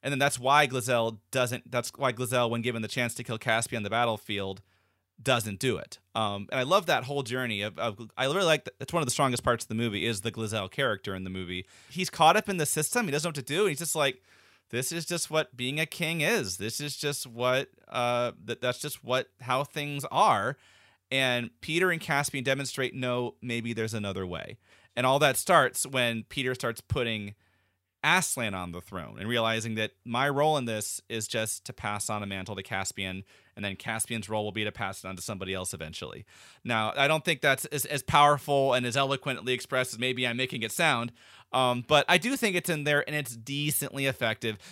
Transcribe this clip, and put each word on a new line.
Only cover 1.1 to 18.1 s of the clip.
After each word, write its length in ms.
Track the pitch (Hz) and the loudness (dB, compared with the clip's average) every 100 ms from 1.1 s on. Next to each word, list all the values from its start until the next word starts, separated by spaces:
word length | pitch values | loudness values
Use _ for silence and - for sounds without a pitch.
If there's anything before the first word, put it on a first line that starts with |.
| 110 _ | -4 _
doesn't, 400 | 131 123 120 - | 0 0 -2 -4
that's 180 | 123 117 - | -4 -4 -2
why 160 | 135 | -2
Glozell, 360 | 117 123 123 120 | 0 0 2 2
when 140 | 117 | 0
given 200 | 117 113 | -2 -2
the 60 | 110 | -4
chance 260 | - 120 | -2 -2
to 100 | - | -4
kill 140 | 117 110 | -8 -6
Caspian 420 | - 113 113 117 | 0 0 0 -4
on 20 | |
the 80 | 101 | -2
battlefield, 720 | 110 120 110 - 101 95 98 _ _ _ _ _ _ | 2 2 0 -4 -4 -4 -8 _ _ _ _ _ _
doesn't 380 | 123 123 110 95 | 2 2 2 -2
do 180 | 131 98 | -2 -2
it. 220 | - - _ | -6 -16 _
Um, 320 | - 110 101 101 | -2 -2 -2 -4
and 80 | 131 | -2
I 20 | |
love 240 | 127 190 170 | 2 2 4
that 180 | 139 | 0
whole 200 | 120 143 | 0 -4
journey 380 | 120 127 127 104 | -4 -2 -2 -2
of, 140 | 104 85 | -4 -4
of, 200 | 113 104 113 - | -4 -4 -12 -2
I 100 | 131 | 0
really 180 | 170 | 2
like, 200 | 180 156 | 4 2
the, 80 | - _ | 0 _
it's 140 | - | -2
one 100 | 170 | 0
of 40 | 135 | 0
the 60 | |
strongest 300 | - 139 123 | 2 2 2
parts 220 | - 117 | 0 0
of 40 | - | 0
the 60 | |
movie 320 | 113 117 101 95 | -2 0 0 -2
is 140 | 107 | -2
the 100 | 104 | -4
Glozell 400 | 95 110 107 95 | -4 -4 -4 -6
character 460 | - 135 101 - 95 | -2 -2 0 -4 -6
in 80 | |
the 60 | 92 | -6
movie. 360 | 92 90 90 87 - - | -6 -6 -8 -8 -18 -14
He's 200 | 143 180 | -6 -6
caught 260 | - 156 190 | 6 6 6
up 120 | 214 | 2
in 100 | 185 | -2
the 80 | 147 | 0
system. 400 | - 151 240 208 | 0 0 0 0
He 40 | |
doesn't 160 | 139 165 | 0 -2
know 40 | |
what 160 | 147 123 | -4 -4
to 80 | |
do. 80 | 151 | 0
And 80 | 208 | 0
he's 80 | 143 | 0
just 180 | 160 160 | -4 0
like, 260 | 139 127 _ - - _ _ | 0 0 _ -20 -20 _ _
"This 220 | 117 131 | -4 -2
is 140 | 165 160 | -4 -4
just 240 | 175 - | -4 0
what 260 | 156 151 120 | 0 -2 -4
being 240 | 123 147 | -4 -2
a 60 | 156 | -4
king 340 | - 160 165 | -2 -2 0
is. 360 | 147 226 110 87 | 2 2 0 -4
This 220 | 104 - | -4 -4
is 160 | 147 - | -6 -4
just 300 | 147 139 131 | -4 -4 -8
what, 420 | 117 123 127 - _ - | 0 2 2 0 _ -8
uh, 440 | - 120 | -2 0